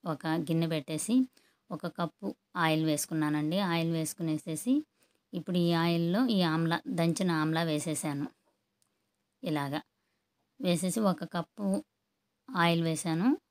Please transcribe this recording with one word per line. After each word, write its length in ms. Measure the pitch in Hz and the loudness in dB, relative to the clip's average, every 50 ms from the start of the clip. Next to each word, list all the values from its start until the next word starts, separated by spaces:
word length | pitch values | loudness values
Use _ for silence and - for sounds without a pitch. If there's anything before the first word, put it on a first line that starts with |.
| _ | _
ఒక 220 | 175 156 143 - 165 | -6 -6 -4 -2 -2
గిన్నె 400 | 160 165 156 143 165 165 165 165 | -2 -2 0 0 0 0 2 0
పెట్టేసి 600 | 160 156 139 - 160 151 - - 226 254 262 254 _ _ _ _ _ _ _ _ | -2 -4 -4 -4 -6 -6 -2 2 2 2 2 2 _ _ _ _ _ _ _ _
ఒక 160 | 185 151 - 175 | -12 -8 -8 -8
కప్పు 480 | - - 175 160 _ _ - 196 226 _ _ _ _ 185 | -4 -4 -6 -6 _ _ -10 -10 -10 _ _ _ _ 0
ఆయిల్ 280 | 170 160 156 156 160 | 2 2 4 4 4
వేసుకున్నానండి. 720 | 160 151 147 - - 170 160 156 151 151 151 147 151 165 190 | 2 2 0 -2 -2 -2 0 0 2 2 0 0 0 0 0
ఆయిల్ 320 | 202 180 170 165 165 165 | 0 0 0 0 0 0
వేసుకునేసేసి 920 | 165 165 160 151 - _ 170 160 156 151 - - 160 156 - 247 262 294 311 _ _ _ _ _ _ _ _ _ - | 0 0 -2 -4 -6 _ -4 -4 -4 -4 -4 -6 -8 -6 0 0 0 0 0 _ _ _ _ _ _ _ _ _ -10
ఇప్పుడు 240 | 175 156 - 185 180 | -8 -6 -2 0 2
ఈ 140 | 175 170 | 2 4
ఆయిల్‌లో 560 | 170 165 165 170 170 170 170 170 175 208 262 247 | 4 2 2 2 2 2 2 0 2 2 2 2
ఈ 140 | 226 190 | 2 2
ఆమ్లా, 380 | 180 165 156 160 165 165 165 - - - | 2 2 2 2 2 0 0 -2 -2 -4
దంచిన 440 | 262 165 165 170 165 - 190 180 | -2 0 2 2 2 2 0 0
ఆమ్లా 320 | 170 156 156 156 156 160 170 | 2 0 0 0 0 0 0
వేసేసాను. 640 | 165 156 151 151 170 156 143 - 156 143 143 143 - _ _ _ _ _ _ _ _ _ _ _ _ _ _ _ _ _ _ _ _ _ _ - | 0 0 -2 -2 -4 -6 -4 -4 -4 -4 -4 -6 -6 _ _ _ _ _ _ _ _ _ _ _ _ _ _ _ _ _ _ _ _ _ _ -6
ఇలాగా 380 | 196 156 151 143 139 139 - - _ _ _ _ _ _ _ _ _ _ _ _ _ _ _ | -4 -2 -2 -2 -4 -6 -8 -8 _ _ _ _ _ _ _ _ _ _ _ _ _ _ _
వేసేసి 380 | - 180 175 170 185 185 175 226 | 0 0 0 2 0 -2 0 2
ఒక 240 | 220 196 180 - 175 | 2 2 0 0 -6
కప్పు 600 | 165 - 175 165 _ _ - 208 196 190 202 208 _ _ _ _ _ _ _ _ _ _ _ _ - 262 | -6 -6 -6 -6 _ _ -6 -2 -2 -2 -2 -4 _ _ _ _ _ _ _ _ _ _ _ _ -6 0
ఆయిల్ 280 | 185 170 170 170 170 165 | 2 4 4 4 4 2
వేసాను. 540 | 165 160 156 - 170 160 165 185 247 294 381 _ _ | 0 0 -2 -2 -2 0 2 4 2 2 2 _ _